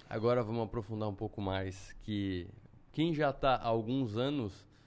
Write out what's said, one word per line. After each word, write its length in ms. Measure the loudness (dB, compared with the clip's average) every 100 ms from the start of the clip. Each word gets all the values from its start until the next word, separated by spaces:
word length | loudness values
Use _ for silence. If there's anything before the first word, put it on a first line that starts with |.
| -8
Agora 360 | 0 4 4
vamos 180 | 2 0
aprofundar 480 | -2 -2 -4 -2 -2
um 60 | -2
pouco 260 | -6 -4
mais, 540 | -2 0 -2 -6 -12 -12
que 440 | -4 -2 0 -2 -6 -12 -20 -20 -8
quem 200 | 0 0 2
já 180 | 0
tá 220 | 2 2 4
há 120 | 4
alguns 500 | 2 2 0 0 0
anos 500 | 0 0 -4 -6 -16 -20